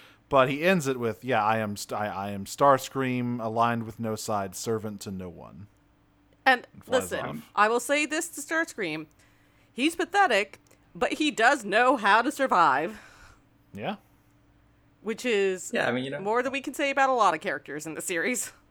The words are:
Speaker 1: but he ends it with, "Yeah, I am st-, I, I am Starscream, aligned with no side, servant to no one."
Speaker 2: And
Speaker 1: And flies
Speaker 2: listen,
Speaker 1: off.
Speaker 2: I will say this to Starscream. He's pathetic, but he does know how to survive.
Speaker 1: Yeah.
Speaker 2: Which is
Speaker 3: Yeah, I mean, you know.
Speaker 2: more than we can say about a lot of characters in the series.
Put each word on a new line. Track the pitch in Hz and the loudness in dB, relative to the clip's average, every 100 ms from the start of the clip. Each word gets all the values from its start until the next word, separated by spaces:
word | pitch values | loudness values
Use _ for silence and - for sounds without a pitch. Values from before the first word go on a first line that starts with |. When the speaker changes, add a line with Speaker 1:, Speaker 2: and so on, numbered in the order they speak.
| - _ _ | -20 _ _
Speaker 1:
but | 139 127 | 4 4
he | 139 | 4
ends | 170 190 135 | 2 2 2
it | 127 | 0
with, | 117 104 120 | -2 -4 0
"Yeah, | 117 | 2
I | 104 113 | 4 2
am | 107 101 | 0 -4
st-, | - 113 | -6 -4
I, | 104 | -4
I | 92 101 | -4 -6
am | 101 98 | -6 -8
Starscream, | - 143 131 - 135 131 123 123 120 | 2 6 6 2 -4 -2 -2 -2 -4
aligned | 113 113 117 117 | -2 2 2 0
with | 113 107 | -4 -6
no | 113 107 | -6 -4
side, | - 104 98 - | -4 -4 -4 -6
servant | 117 113 107 101 | -4 -4 -4 -10
to | 110 | -10
no | 95 90 | -10 -10
one." | 78 58 64 104 _ _ _ _ _ _ _ 262 | -14 -18 -18 -20 _ _ _ _ _ _ _ 2
Speaker 2:
And | 247 - | 2 0
Speaker 1:
And | - | -20
flies | - 247 185 | -4 -2 -2
Speaker 2:
listen, | 165 123 | -6 -6
Speaker 1:
off. | 233 - - | -10 -6 2
Speaker 2:
I | 214 | 2
will | 240 | 2
say | - 285 302 | 0 0 0
this | 311 - | -2 -6
to | - | -10
Starscream. | - 320 330 - 175 156 156 _ _ _ _ _ _ | -4 -2 -2 -4 -6 -6 -10 _ _ _ _ _ _
He's | - 294 330 | -2 -2 -2
pathetic, | 370 403 370 208 208 - _ _ _ | -2 2 2 2 0 -8 _ _ _
but | 175 247 | -6 -4
he | 269 302 | 0 -2
does | 208 226 294 202 | 2 4 2 0
know | 208 254 277 | 2 4 4
how | 202 214 | 4 4
to | 240 | 4
survive. | - 269 202 160 135 160 104 - - - - _ _ _ | 0 2 4 6 4 0 -6 -18 -20 -20 -20 _ _ _
Speaker 1:
Yeah. | 101 131 208 _ _ _ _ _ _ _ _ _ _ | -10 -8 -8 _ _ _ _ _ _ _ _ _ _
Speaker 2:
Which | 208 220 247 | -10 -6 -2
is | 202 196 185 - | 2 2 -2 -4
Speaker 3:
Yeah, | 208 - | -2 0
I | |
mean, | 240 | -2
you | 131 | -4
know. | 143 | -6
Speaker 2:
more | 196 233 | -2 -2
than | 254 | -2
we | 269 | -4
can | 285 | -8
say | 277 285 | -4 -2
about | 269 269 | 2 2
a | |
lot | 254 220 | 4 2
of | 156 | 2
characters | 190 147 - 143 156 | -2 -6 -8 -10 -10
in | 151 | -8
the | |
series. | - 170 190 247 - - _ | -6 -4 -2 -4 -6 -14 _